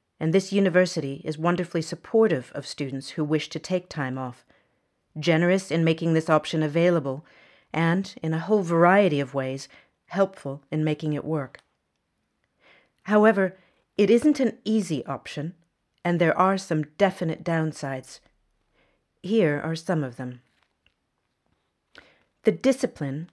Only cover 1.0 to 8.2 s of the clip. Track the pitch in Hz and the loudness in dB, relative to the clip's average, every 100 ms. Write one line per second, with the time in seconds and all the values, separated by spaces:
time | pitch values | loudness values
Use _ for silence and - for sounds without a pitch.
1 | 139 143 156 151 165 180 170 165 156 165 | -8 -8 -10 -4 -2 -2 -2 -4 -6 -10
2 | - 220 220 143 - 143 - - 139 135 | 0 2 4 2 -4 -12 -12 -10 -8 -8
3 | - - 151 156 - 160 - 185 185 151 | -10 -6 -2 -2 -2 -10 -6 -6 -6 -6
4 | 131 131 131 123 _ _ _ _ _ _ | -6 -6 -8 -12 _ _ _ _ _ _
5 | _ 156 147 160 175 190 185 165 165 160 | _ -6 0 2 4 0 0 0 2 0
6 | 170 160 160 156 - 160 156 160 175 170 | 0 0 2 0 2 -4 -2 2 2 2
7 | 135 135 - _ _ _ _ 156 165 185 | -2 -8 -12 _ _ _ _ -2 0 0
8 | 190 - | -4 -8